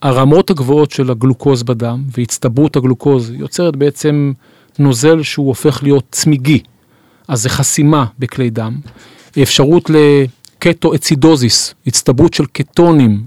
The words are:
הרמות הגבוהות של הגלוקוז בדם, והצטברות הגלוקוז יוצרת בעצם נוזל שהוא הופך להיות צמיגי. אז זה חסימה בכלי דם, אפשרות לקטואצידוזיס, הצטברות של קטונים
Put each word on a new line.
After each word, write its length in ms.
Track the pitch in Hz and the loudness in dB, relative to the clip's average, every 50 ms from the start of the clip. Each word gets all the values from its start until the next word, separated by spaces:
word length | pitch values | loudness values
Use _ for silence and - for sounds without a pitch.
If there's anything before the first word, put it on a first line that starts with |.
הרמות 480 | - 139 123 131 135 139 156 190 - - | -2 0 0 2 2 4 4 4 2 0
הגבוהות 420 | 185 139 127 127 147 151 151 143 | -2 -2 -2 0 2 2 0 0
של 200 | - - 135 127 | -2 -4 -4 -4
הגלוקוז 520 | 120 107 127 131 123 - - 143 135 117 117 | -2 0 0 0 0 0 0 0 0 0 -2
בדם, 400 | 127 120 113 120 117 120 131 143 135 113 | -4 -4 -4 -4 -6 -6 -6 -8 -8 -6
והצטברות 580 | 123 120 - - - - 127 113 139 156 151 - | -6 -6 -6 -6 -4 -4 -2 0 0 0 0 0
הגלוקוז 560 | 139 123 131 123 - - 143 135 123 113 113 120 | 0 0 -2 -2 0 0 0 0 0 -2 -6 -10
יוצרת 400 | 139 143 135 - 180 175 165 143 | -12 -12 -8 -6 -4 -2 -2 -2
בעצם 560 | 135 147 143 - - - 151 147 147 143 139 135 - _ _ _ _ _ _ _ - | -2 -2 -4 -2 -4 -4 -2 -2 -2 -2 -4 -6 -8 _ _ _ _ _ _ _ 0
נוזל 440 | 143 139 123 113 143 160 165 160 143 | 2 2 2 2 2 2 2 2 0
שהוא 240 | - - 151 139 | -4 -6 -4 -2
הופך 360 | 135 120 - - 151 135 - 139 | -2 -2 -2 -2 -2 -2 -2 0
להיות 200 | 143 139 135 - _ | 0 0 0 0 _
צמיגי. 480 | - - - 156 147 131 127 151 151 - - _ _ _ _ _ _ _ _ _ _ _ _ | -6 -2 0 0 0 0 0 0 0 0 -2 _ _ _ _ _ _ _ _ _ _ _ _
אז 140 | - 127 113 | -8 -6 -4
זה 80 | 113 120 | -4 -4
חסימה 560 | - - 131 - - 151 147 147 156 147 123 107 - - | -4 -2 -4 -2 -2 0 2 2 2 2 0 -2 -6 -8
בכלי 300 | 127 - - 135 123 117 | -10 -8 -6 -4 -4 -4
דם, 260 | 110 117 110 110 123 147 143 - - - - - - _ _ _ - 143 | -4 -6 -6 -8 -8 -10 -14 -16 -20 -20 -20 -20 -20 _ _ _ -2 0
אפשרות 480 | 127 - - - 135 147 170 170 - - | 0 2 2 2 2 4 2 2 2 2
לקטואצידוזיס, 1800 | 156 151 147 147 143 143 135 123 - _ _ - _ - - 170 160 - - 160 160 147 - - 160 135 151 160 160 131 123 110 - - - - - _ - | 2 4 4 4 4 2 2 -2 -6 _ _ -20 _ -4 -2 -2 0 0 0 -2 -2 -2 -2 -2 0 2 4 4 4 4 2 0 0 -2 -4 -6 -10 _ -6
הצטברות 460 | 131 - - - 151 127 131 170 165 - | -6 -4 -2 0 0 2 2 2 2 0
של 120 | - 147 | -2 -6
קטונים 800 | - - - 139 - - 175 170 170 160 147 127 110 104 101 117 | -4 -6 -8 -8 -4 0 2 4 4 4 4 4 4 2 0 -4